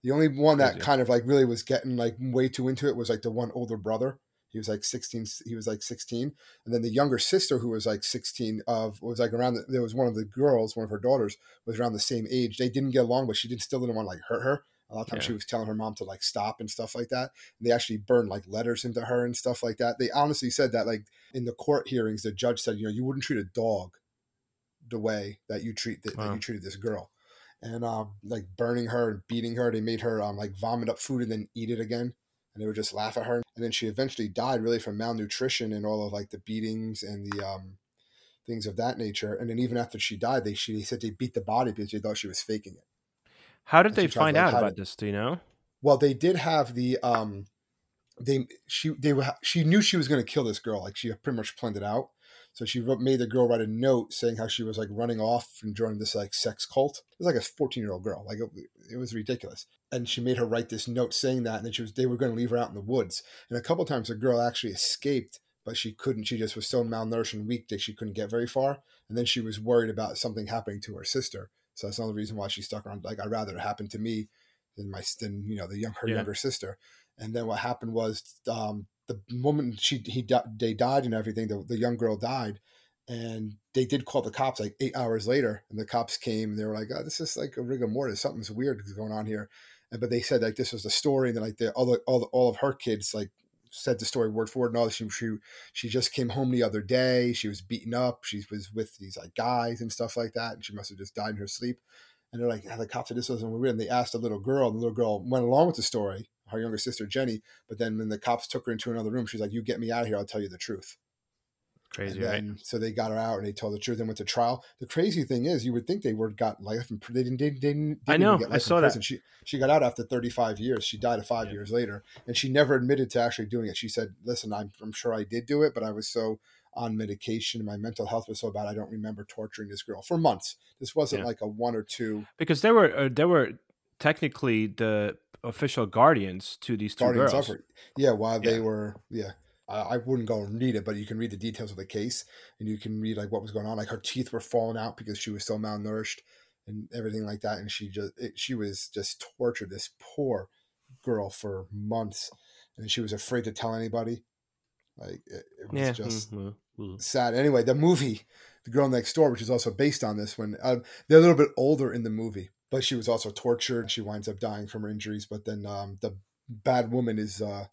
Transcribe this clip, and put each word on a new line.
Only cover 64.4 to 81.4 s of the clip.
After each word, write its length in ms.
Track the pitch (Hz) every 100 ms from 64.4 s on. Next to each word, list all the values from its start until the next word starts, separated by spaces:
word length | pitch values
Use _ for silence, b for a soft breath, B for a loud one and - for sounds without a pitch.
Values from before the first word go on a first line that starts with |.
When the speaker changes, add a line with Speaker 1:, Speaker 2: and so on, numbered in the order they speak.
Speaker 1:
actually 320 | 120 - 117
escaped, 640 | 92 - - 139 135 - - _ _
but 140 | - 117
she 160 | 113
couldn't. 300 | 107 - 110
She 160 | 107 117
just 160 | 110 110
was 120 | -
so 160 | 127
malnourished 500 | 117 113 113 117 110
and 140 | 107 107
weak 200 | 120 -
that 140 | 104
she 120 | -
couldn't 220 | 107 110 98
get 160 | 104
very 160 | 117 120
far. 320 | 135 135 139 _ _ _
And 100 | 113
then 80 | 117
she 160 | 123
was 180 | 110 104
worried 320 | 110 120 113
about 260 | 104 107 -
something 300 | 120 107 104
happening 340 | 117 107 104
to 140 | - 101
her 80 |
sister. 480 | - 135 127 101 92 _ _ -
So 120 | 101
that's 100 | 104
another 160 | 113
reason 220 | 104 107 107
why 140 | 98
she 120 | 101
stuck 240 | 95 104 101
around. 200 | 101 87
Like, 160 | 107
"I'd 100 | 104
rather 240 | 110 104 92
it 60 |
happen 260 | 104 104 104
to 100 | 104
me 280 | 113 110 107 _ _ _ _ -
than 160 | 101
my 80 | 95
s-, 160 | - -
than, 300 | 107 101 101
you 80 | 104
know, 100 | 90
the 120 | 101
young, 140 | 110 107
her 80 | 113
Speaker 2:
Yeah. 60 | 110
Speaker 1:
younger 200 | 101 98
sister." 420 | 135 - 95 98 b b b _
And 160 | 110
then 140 | 117 113
what 120 | -
happened 340 | 120 120 113
was, 420 | 113 110 104 - - -
um, 380 | 113 107 104 95 _ -
the 140 | 110 -
woman, 460 | 123 139 147 127 107
she, 220 | - 135
he 220 | 107 117
di-, 220 | 117 123 120 107
they 160 | 117
died 320 | 107 120 139 123
and 80 |
everything. 340 | 110 110 107